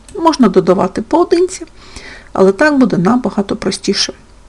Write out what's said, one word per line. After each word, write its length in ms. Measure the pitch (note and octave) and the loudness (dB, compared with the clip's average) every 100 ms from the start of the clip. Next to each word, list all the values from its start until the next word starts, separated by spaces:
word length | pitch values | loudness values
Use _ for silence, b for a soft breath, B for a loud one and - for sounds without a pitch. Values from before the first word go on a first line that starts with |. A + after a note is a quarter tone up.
| - F#4+ | -16 -2
Можна 300 | E4 D4 G#3+ | -2 2 2
додавати 540 | F#3 F3 F3+ F#3 - | 2 2 0 0 -4
поодинці, 640 | A3 D#4+ F4 E4+ F4+ - D#4+ B B B B B B | -2 0 2 0 0 -4 -16 B B B B B B
але 200 | - F#3+ | 0 2
так 260 | G3 D4+ C#4 | 4 2 2
буде 200 | A3+ F3 | 2 2
набагато 580 | F3 B3 G#3+ G#3 G3+ - | 0 0 -2 -4 -6 -4
простіше. 560 | F#3 - - G#3 - - - - | -6 -6 -4 -4 -4 -8 -20 -20